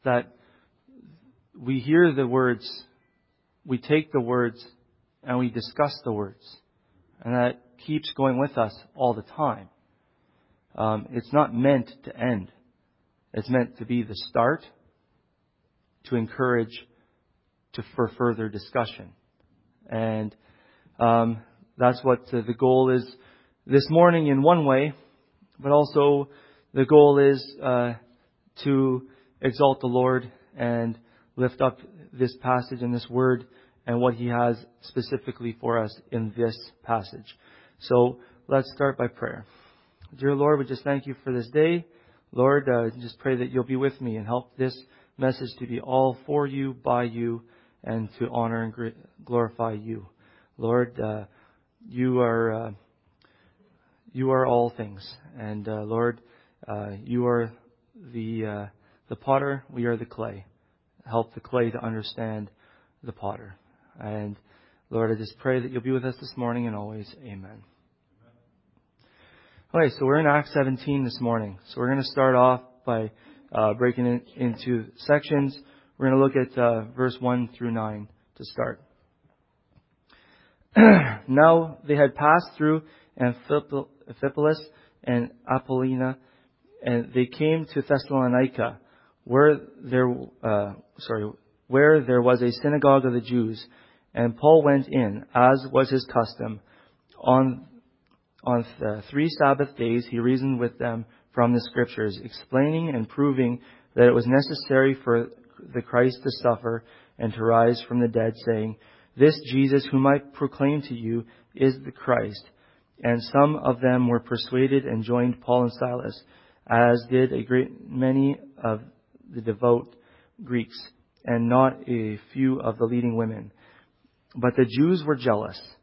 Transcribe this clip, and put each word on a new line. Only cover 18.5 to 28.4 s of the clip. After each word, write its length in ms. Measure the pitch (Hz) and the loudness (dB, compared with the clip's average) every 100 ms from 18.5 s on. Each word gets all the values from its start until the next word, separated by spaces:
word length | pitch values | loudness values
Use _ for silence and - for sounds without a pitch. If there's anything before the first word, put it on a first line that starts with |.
| 101 - 127 110 - 87 _ _ _ _ _ _ _ _ | -10 -6 -6 -6 -8 -20 _ _ _ _ _ _ _ _
And, 460 | 113 113 110 107 _ _ _ _ _ _ _ | -6 -4 -4 -8 _ _ _ _ _ _ _
um, 380 | 117 117 117 113 - _ _ - | 2 2 2 -4 -12 _ _ 0
that's 260 | 123 123 | 0 0
what, 200 | 135 123 - | 0 0 -2
uh, 80 | 123 110 | -6 -4
the 80 | |
goal 360 | 117 131 127 131 | 0 2 4 4
is 260 | 127 123 - _ _ _ _ - | 0 -2 -18 _ _ _ _ 0
this 240 | 139 131 | 2 4
morning 380 | 160 175 170 151 | 6 6 6 2
in 140 | 135 | 2
one 240 | 147 175 143 | 4 4 4
way, 280 | 135 151 139 _ _ _ _ _ _ | 2 0 -6 _ _ _ _ _ _
but 140 | 139 | 2
also 560 | 147 147 151 143 143 139 - _ _ _ | 2 4 2 4 2 -2 -12 _ _ _
the 100 | 135 | -2
goal 360 | 131 151 147 143 | 6 8 8 8
is, 360 | 139 139 - - | 4 2 -4 -8
uh, 300 | 135 123 120 113 _ _ _ _ | -2 0 -2 -6 _ _ _ _